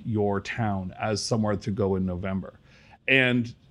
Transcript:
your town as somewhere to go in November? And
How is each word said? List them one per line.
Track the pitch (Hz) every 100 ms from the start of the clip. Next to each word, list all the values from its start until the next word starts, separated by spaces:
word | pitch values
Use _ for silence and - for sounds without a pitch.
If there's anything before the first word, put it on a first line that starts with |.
| -
your | 107 101 98
town | 101 - 110 98 92 -
as | 107 104
somewhere | - 117 107 101
to | -
go | 98 98 95
in | 92
November? | 87 95 95 - - - - - - -
And | 135 127 123 117 - -